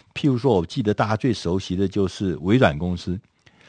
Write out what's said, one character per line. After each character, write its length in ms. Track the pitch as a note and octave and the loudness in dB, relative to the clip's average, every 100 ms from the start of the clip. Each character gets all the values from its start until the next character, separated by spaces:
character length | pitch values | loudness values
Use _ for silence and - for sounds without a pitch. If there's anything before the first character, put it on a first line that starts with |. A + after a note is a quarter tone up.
| _ | _
譬 140 | - D3 | -2 0
如 80 | B2 | 2
说， 180 | C3+ | 4
我 120 | G2 E2 | 2 2
记 160 | C#3+ | -2
得 100 | G#2 | 0
大 140 | G#2 G#2 | 0 0
家 80 | |
最 180 | A2 C3+ | 0 0
熟 260 | G#2 E2+ F#2+ | -2 -2 -2
悉 180 | - F2+ | -2 -2
的 100 | G2 | -2
就 220 | G#2+ F#2+ | 0 -2
是 260 | - G2 C#2 | -2 -4 -2
微 180 | E2+ B2 | 0 4
软 200 | G#2+ D2 | 4 2
公 200 | F2+ F2+ | -4 -4
司。 240 | - F2+ - _ _ _ | -6 -8 -10 _ _ _